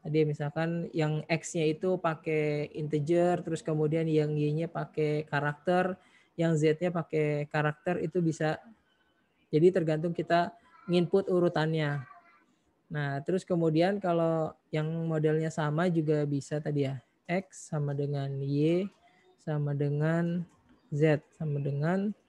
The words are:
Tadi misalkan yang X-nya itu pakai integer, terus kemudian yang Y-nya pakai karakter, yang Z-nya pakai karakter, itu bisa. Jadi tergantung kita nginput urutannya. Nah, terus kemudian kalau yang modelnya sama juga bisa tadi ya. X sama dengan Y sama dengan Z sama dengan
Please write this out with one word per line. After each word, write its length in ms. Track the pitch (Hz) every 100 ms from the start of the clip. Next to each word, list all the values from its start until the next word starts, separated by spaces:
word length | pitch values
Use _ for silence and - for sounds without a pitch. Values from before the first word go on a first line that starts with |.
Tadi 240 | 160 156
misalkan 640 | 151 147 147 160 165 170 165 -
yang 240 | 151 156 -
X-nya 360 | 160 - 170 156
itu 320 | 156 185 185
pakai 720 | 165 156 - 156 151 147 147
integer, 720 | - 151 151 147 175 175 175
terus 160 | 170 160
kemudian 480 | - 156 151 165 160
yang 240 | 156 151
Y-nya 320 | 151 147 151
pakai 640 | 165 156 151 - 151 151 151
karakter, 640 | 147 147 143 - 180 185 185 _ _ _
yang 240 | - 165 160
Z-nya 320 | 156 156 180
pakai 560 | 175 156 156 151 147 147
karakter, 480 | 156 151 151 - 175
itu 160 | 170 180
bisa. 400 | 165 151 156 - - - _ _ _ _ _ _ _
Jadi 220 | 151 180
tergantung 400 | 185 160 156 170
kita 400 | 170 160 170 175 - _ - -
nginput 400 | 175 170 196 196
urutannya. 800 | 180 175 165 156 160 147 143 123 - - _ _ _ _ _ _
Nah, 320 | 147 143 139 156
terus 160 | 185
kemudian 560 | - 175 165 156 180 202
kalau 560 | 185 170 165 160 156 - _
yang 160 | 156 156
modelnya 640 | 165 165 156 156 156 160
sama 400 | 160 151 151 180
juga 320 | 165 156 151
bisa 400 | 147 143 - 151
tadi 240 | 151 143 135
ya. 160 | 131 _ _ -
X 400 | 175 190 - -
sama 240 | 156 143
dengan 480 | 143 143 143 139 135
Y 480 | 139 143 156 175 196 _ _ _ _ _
sama 320 | - 151 143
dengan 720 | 143 143 147 156 165 170 175 165 _ _ - _
Z 240 | 147 156 151 _
sama 240 | _ 156 143
dengan 560 | 143 143 156 190 208 -